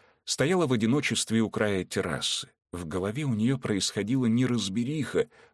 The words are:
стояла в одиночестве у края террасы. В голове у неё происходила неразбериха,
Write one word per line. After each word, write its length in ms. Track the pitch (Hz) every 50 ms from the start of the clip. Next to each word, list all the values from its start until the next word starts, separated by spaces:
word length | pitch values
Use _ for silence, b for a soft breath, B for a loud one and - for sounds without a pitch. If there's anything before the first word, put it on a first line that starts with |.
| b b b b b
стояла 420 | - - - 131 147 190 185 170
в 60 | 135 127
одиночестве 680 | 113 107 110 131 151 143 - 113 - - - 113 113
у 100 | 113 101
края 340 | - - 110 104 101 95 90
террасы. 680 | - - 101 92 87 76 64 - - - - - - _ _ _ _ -
В 120 | 87 90
голове 380 | 80 76 92 90 101 107 139 156
у 100 | 139 117
неё 240 | 104 110 120 135 123
происходила 680 | - - 107 95 92 - - 110 101 104 131 135 127
неразбериха, 1000 | 113 113 120 131 127 123 117 98 98 95 117 120 127 151 160 131 104 - 85 78 b b b b b